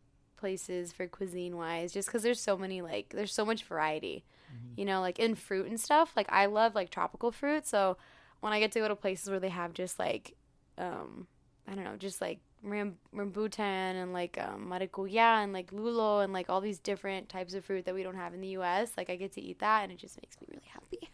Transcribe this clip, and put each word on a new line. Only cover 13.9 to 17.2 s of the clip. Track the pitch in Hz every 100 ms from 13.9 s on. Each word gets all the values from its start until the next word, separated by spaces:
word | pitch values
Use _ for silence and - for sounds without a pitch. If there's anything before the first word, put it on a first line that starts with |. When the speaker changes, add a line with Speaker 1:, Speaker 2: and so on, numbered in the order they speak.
| 185 180
Speaker 1:
like, | 180 175 -
um, | - 101 104
maracuya | 180 190 - 196 214 233 226
and, | 202
like, | 190 180
lulo | 196 226 233 220 208
and, | 196
like, | 190 180
all | 185
these | 202 190
different | - 196 196 190